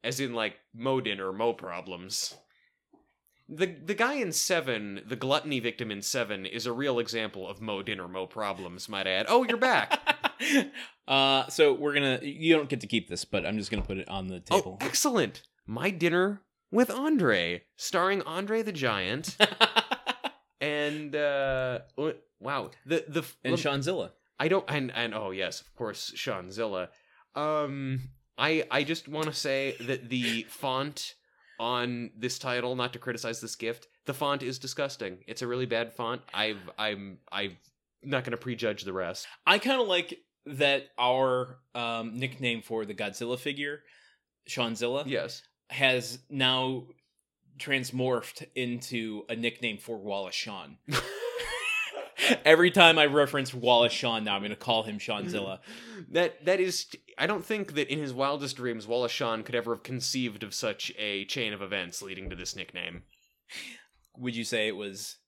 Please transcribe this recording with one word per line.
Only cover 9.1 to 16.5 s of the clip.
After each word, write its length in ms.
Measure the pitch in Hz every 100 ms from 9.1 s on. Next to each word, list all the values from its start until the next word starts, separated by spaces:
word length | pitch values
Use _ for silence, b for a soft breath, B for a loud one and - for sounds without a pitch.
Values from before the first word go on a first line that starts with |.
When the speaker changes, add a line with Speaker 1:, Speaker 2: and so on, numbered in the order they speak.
Speaker 1:
add. 140 | 92 113
Oh, 160 | 240
you're 120 | 247 233
back! 420 | 254 175 107 294 -
Speaker 2:
<laughs> 680 | 285 - - 294 285 269 B B B -
Uh, 400 | 135 135 135 131
so 240 | - 151
we're 200 | 127 147
gonna, 240 | 143 139 127
you 320 | 143 143 160 160
don't 120 | 139
get 120 | 135
to 60 | 101
keep 220 | 113 87
this, 160 | 87
but 200 | - 101 80
I'm 100 | 107
just 120 | 98
gonna 120 | 104
put 140 | - 95
it 100 | -
on 180 | 95 92
the 140 | 90 -
Speaker 1:
Oh, 60 | 185
Speaker 2:
table. 200 | 92 95
Speaker 1:
excellent! 600 | - - 302 240 120 - _ _ -
My 240 | 110 170
Dinner 520 | 185 170 170 185 202 _